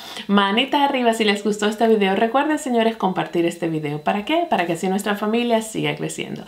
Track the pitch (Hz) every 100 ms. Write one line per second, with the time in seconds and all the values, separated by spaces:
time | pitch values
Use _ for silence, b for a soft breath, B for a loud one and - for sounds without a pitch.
0 | B B 220 302 196 220 269 294 277 269
1 | 240 226 208 202 214 208 214 220 226 214
2 | 190 202 226 269 302 294 262 233 220 226
3 | 190 170 156 175 170 165 170 156 151 147
4 | 190 202 214 330 339 196 175 165 190 196
5 | 208 202 214 233 240 220 220 170 147 151
6 | 156 - - -